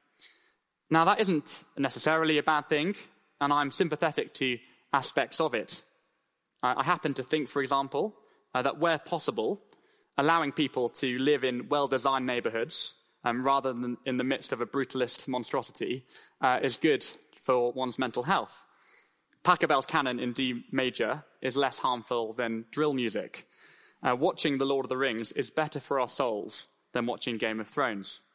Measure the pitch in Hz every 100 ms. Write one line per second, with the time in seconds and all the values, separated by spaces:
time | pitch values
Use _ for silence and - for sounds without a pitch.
0 | _ - - - _ _ _ _ - 160
1 | 170 208 196 156 - - - - 135 -
2 | 156 160 160 151 151 151 - 147 170 208
3 | - _ _ - 143 147 139 - 175 151
4 | 160 151 - - 131 120 - _ - 139
5 | 131 - 123 - 160 117 - - - _
6 | _ _ _ _ _ - 127 123 139 175
7 | 151 135 127 156 127 143 135 139 139 139
8 | 214 - _ _ _ 127 131 147 165 156
9 | - 170 - 113 110 202 _ - _ _
10 | _ - 143 165 147 143 139 131 120 -
11 | 131 123 135 143 127 123 110 147 139 131
12 | 139 131 127 120 113 113 131 - - -
13 | _ _ 120 120 131 139 131 120 123 120
14 | 135 127 131 139 - 117 117 139 131 131
15 | 120 - - 127 117 139 - - 117 131
16 | - - - - 131 127 135 - 156 135
17 | - - - - - 127 120 127 127 -
18 | 127 123 135 175 107 - - _ - -
19 | - - _ _ - 170 156 139 - 160
20 | 135 120 123 120 131 120 - 131 127 120
21 | 110 151 - _ 135 127 135 - 135 123
22 | - 123 110 113 117 113 113 147 151 131
23 | 117 101 - - - - - - - -
24 | 135 127 151 135 160 135 135 139 123 127
25 | 135 113 113 - 120 - 151 143 - 139
26 | 123 - 127 107 107 - - _ _ 123
27 | 117 87 131 110 113 110 107 - 127 101
28 | 95 - _